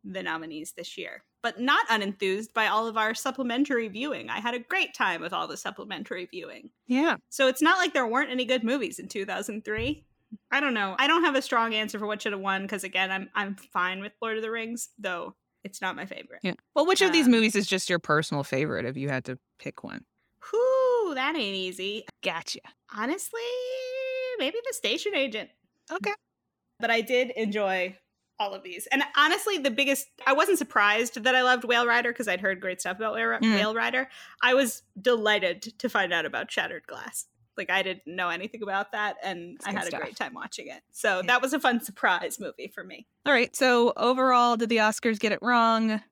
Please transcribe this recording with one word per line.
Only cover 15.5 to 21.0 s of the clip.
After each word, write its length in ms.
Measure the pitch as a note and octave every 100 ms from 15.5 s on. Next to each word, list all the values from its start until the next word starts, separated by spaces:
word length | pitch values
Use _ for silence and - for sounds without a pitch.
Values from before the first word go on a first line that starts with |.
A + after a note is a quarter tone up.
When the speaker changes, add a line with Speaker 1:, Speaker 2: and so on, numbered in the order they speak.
| _
Speaker 1:
it's 180 | G3 -
not 140 | F#3+ -
my 100 | F#3+
favorite. 340 | - - -
Speaker 2:
Yeah. 100 | F#3+ - _ -
Well, 100 | D#4+
which 160 | F#4+
of 100 | F#4+
these 140 | E4 B3+
Speaker 1:
Um, 60 |
Speaker 2:
movies 240 | A#3 A3 G#3
is 100 | G3+
just 220 | F#3 -
your 100 | F3
personal 440 | - D3+ D#3 D3
favorite 420 | C#3 C3+ D3+ G2 A#2+
if 100 | C3+
you 140 | C#3
had 160 | C3 B2
to 140 | B2+ _ _
pick 240 | - -
one? 220 | - - - _ _ _ -
Speaker 1:
Whew, 600 | G#4+ B4+ C5 B4+ B4